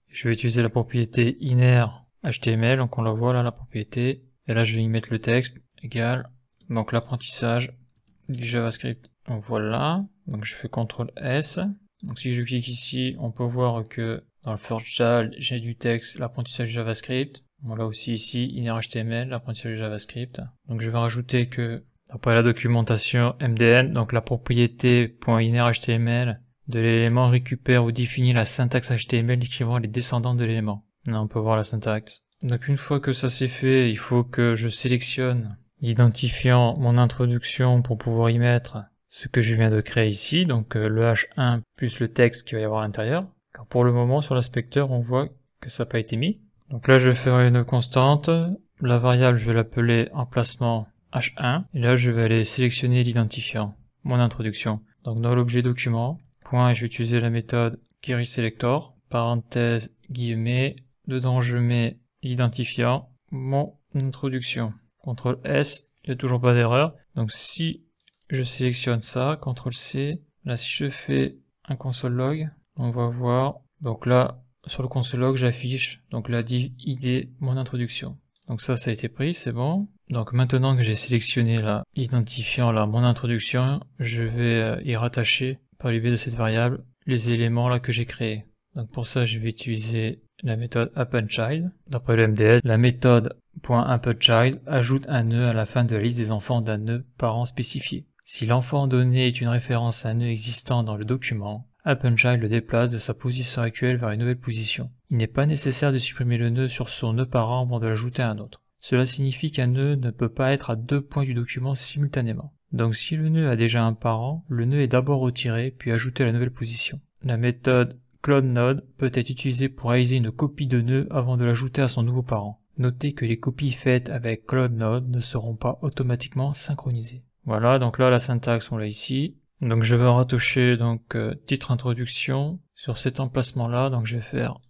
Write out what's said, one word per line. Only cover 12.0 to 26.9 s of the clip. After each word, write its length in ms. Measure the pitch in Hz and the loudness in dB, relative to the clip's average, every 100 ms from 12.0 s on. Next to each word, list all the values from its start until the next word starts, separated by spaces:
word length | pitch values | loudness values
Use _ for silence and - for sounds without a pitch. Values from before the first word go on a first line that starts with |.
Donc 140 | 175 117 | -12 -8
si 160 | 127 | -4
je 80 | 123 | -4
clique 260 | 117 123 120 | -2 -4 -6
ici, 480 | 120 - 127 127 - | -8 -8 -6 -6 -6
on 120 | 117 | -8
peut 120 | 107 | -4
voir 440 | 120 123 123 117 110 | -4 0 -2 -2 -6
que 360 | - 113 113 - _ | -8 -6 -8 -12 _
dans 80 | 123 | -10
le 60 | 107 | -10
first 280 | - 113 117 | -6 -8 -6
child, 480 | - 117 120 113 - | 0 2 2 0 -6
j'ai 220 | 139 123 | -6 -6
du 160 | 113 117 | -6 -4
texte, 440 | 123 117 - - | -2 -2 -6 -10
l'apprentissage 480 | 120 131 120 - 117 | -8 -8 -8 -6 -6
du 60 | |
JavaScript. 680 | 117 113 110 - 127 143 - _ _ | -4 -4 -6 -4 -4 -4 -10 _ _
Voilà 220 | 123 110 113 | -10 -6 -6
aussi 280 | 104 - | -6 -6
ici, 340 | 117 - 123 127 | -6 -4 -4 -4
inner 240 | - 117 | -4 -4
H 180 | 113 110 | -4 -6
T 100 | 117 | -6
M 120 | 110 | -4
L, 180 | 117 127 | -4 -4
l'apprentissage 440 | 123 123 110 117 | -8 -8 -8 -8
du 40 | 110 | -6
JavaScript. 640 | 110 107 - 117 123 - - - - | -6 -8 -10 -12 -10 -10 -14 -14 -8
Donc 140 | 113 | -6
je 80 | 113 | -2
vais 80 | 117 | 0
rajouter 520 | 117 117 123 127 120 | 0 -2 -2 0 0
que, 340 | 123 117 117 - _ _ | -2 -6 -6 -12 _ _
d'après 240 | 120 123 | -4 2
la 100 | 117 | 4
documentation 920 | 117 117 117 117 110 107 - 123 120 - | 4 2 2 2 2 0 2 2 2 2
M 180 | 131 113 | 0 4
D 80 | 117 | 6
N, 280 | 120 131 | 6 4
donc 200 | 127 110 | 0 0
la 80 | 120 | -2
propriété 840 | - 120 - 120 120 - 127 123 117 | -2 -4 0 2 2 2 4 4 4
point 340 | - - 113 | -2 0 2
inner 180 | 113 120 | 4 4
H 220 | 120 117 | 2 0
T 120 | - | 0
M 140 | 117 117 | 0 2
L 340 | 120 123 113 _ _ - | 0 0 -4 _ _ -6
de 120 | 117 | 0
l'élément 500 | 113 | 4